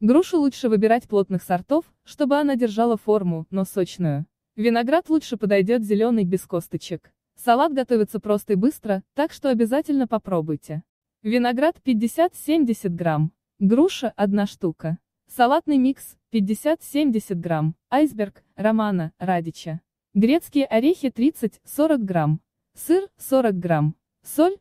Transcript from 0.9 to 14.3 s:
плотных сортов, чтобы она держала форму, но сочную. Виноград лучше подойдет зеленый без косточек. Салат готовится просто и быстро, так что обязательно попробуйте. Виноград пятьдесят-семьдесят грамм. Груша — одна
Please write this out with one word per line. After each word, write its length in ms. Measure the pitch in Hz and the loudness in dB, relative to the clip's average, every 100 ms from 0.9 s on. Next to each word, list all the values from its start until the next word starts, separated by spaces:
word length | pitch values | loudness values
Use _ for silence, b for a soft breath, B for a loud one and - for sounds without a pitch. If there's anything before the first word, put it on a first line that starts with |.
| 233 - | 0 0
плотных 340 | 208 190 180 | -2 0 -4
сортов, 440 | - 180 - 302 - _ | -2 -4 0 -2 -2 _
чтобы 320 | - - 269 285 | -20 -4 0 2
она 220 | 285 240 | 0 0
держала 400 | 233 208 240 220 | -2 0 0 0
форму, 500 | - 208 180 160 165 | 0 0 0 -4 -6
но 140 | 190 | -4
сочную. 600 | 190 202 175 - 165 143 - _ _ - | -4 -4 -4 -2 -2 -2 -8 _ _ -2
Виноград 520 | 233 233 240 330 330 | 0 0 2 0 2
лучше 280 | 311 - 226 | -2 -2 -4
подойдет 460 | 202 202 190 240 | 2 2 2 0
зеленый 420 | 208 208 233 226 180 | 0 0 2 0 0
без 160 | 185 | -2
косточек. 720 | - 175 - 165 - 165 - _ _ _ | -4 -8 -6 -10 -10 -12 -14 _ _ _
Салат 340 | - 240 320 | 2 2 2
готовится 480 | 269 247 233 208 208 | 0 0 0 0 -4
просто 320 | 208 208 - | -2 -2 0
и 40 | 185 | 0
быстро, 460 | 247 - 214 196 - | 0 -2 -4 -4 -4
так 180 | - 311 | -4 -4
что 160 | - 277 | -2 -2
обязательно 580 | 233 220 277 320 277 240 | 0 0 0 0 -2 0
попробуйте. 800 | 220 196 175 156 147 - 156 - _ _ _ | -4 -2 -4 -2 -8 -8 -12 -12 _ _ _
Виноград 580 | 214 247 240 240 311 - | -2 0 0 2 0 0
пятьдесят-семьдесят 1120 | 262 220 233 - 349 - - 320 240 214 190 | -2 0 0 0 0 -2 -2 0 2 -2 -4
грамм. 380 | 170 170 151 156 - _ _ | -2 -2 0 -2 -4 _ _
Груша — 540 | 196 233 370 - 233 - | 2 4 2 0 -6 -2
одна 280 | 202 | 0